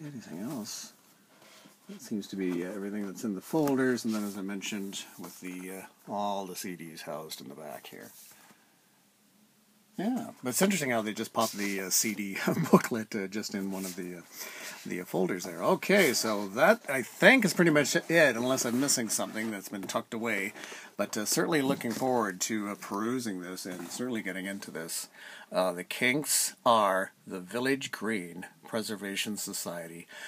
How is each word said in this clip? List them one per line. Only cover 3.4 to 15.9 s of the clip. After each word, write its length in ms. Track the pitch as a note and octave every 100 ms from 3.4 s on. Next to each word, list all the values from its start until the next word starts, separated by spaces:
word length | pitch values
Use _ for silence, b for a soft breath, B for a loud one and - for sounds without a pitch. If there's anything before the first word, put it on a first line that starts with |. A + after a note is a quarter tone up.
folders, 640 | - D#3+ D3 C3+ C3 B2 A#2
and 80 |
then 100 | G#2+
as 140 | G#2 G2
I 40 |
mentioned, 640 | F#2+ G2+ - G#2+ G2 F2+ - -
with 200 | F2+ -
the, 300 | F#2 F2+ F#2
uh, 400 | F#2+ F#2 - -
all 340 | G#2 G2+ G2 F#2+
the 100 | F2
C 200 | G2+ F2
Ds 280 | E2 E2
housed 380 | - D#2 D#2 -
in 60 | C2
the 80 | C#2
back 320 | D2+ - -
here. 240 | A#1+ A#1 - b b b b b b b b _ _ _ _ _ _ _ _ _ -
Yeah, 340 | G3+ B3+ - -
but 80 | B2
it's 120 | -
interesting 280 | G3 F#3+ C#3
how 120 | A#2
they 120 | G#2+
just 200 | G2+ A2
popped 200 | - A2+
the, 280 | G2+ G2+ G2
uh, 80 | F#2+
C 240 | - A#2
D 240 | G2+ G2+ F#2 -
<laughs> 180 | D3+ D3+
booklet, 440 | F3+ - A#2 A2 A2
uh, 120 | F#2+
just 280 | G#2 G2 G2+
in 160 | G2
one 140 | F#2+ F#2+
of 100 | F2+
the, 220 | F2+ F2+
uh, 40 | - B B B B B G#2
the 160 | F2+
folders 420 | F2+ D#3+ F#3 F#2
there. 200 | - E2+
Okay, 500 | F#2+ F#3 -